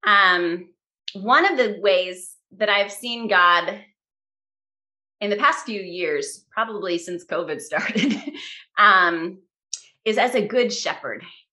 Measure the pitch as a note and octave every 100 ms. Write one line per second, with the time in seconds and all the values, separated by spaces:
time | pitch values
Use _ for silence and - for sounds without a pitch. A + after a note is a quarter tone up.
0 | G#3 G3+ F#3+ F3+ F3 F3 F3+ _ _ _
1 | - G3 G3+ C#4 F#4+ D4+ A3+ G3+ G3+ F3+
2 | F#3 F#3 - - _ F#3+ G#3+ G3+ G3+ -
3 | A#3+ A#3 A3+ F#3+ F3 F3 E3+ G#3 - _
4 | _ _ _ _ _ _ _ _ _ _
5 | _ _ G3+ G#3 C#4+ - - G#3 F#3 F3
6 | E3 D3 C#3+ - _ - A3+ G#3 F3+ E3+
7 | F3 F3 - E3 D#3+ D3+ - D3+ - G#3+
8 | C#4 G#3 - - - - - - G#3 F#3+
9 | F3 E3 E3+ F#3+ _ _ _ - _ _
10 | A3 A3 B3 B3 G3+ B3 A#3 - E3 -
11 | C3+ A2 - - _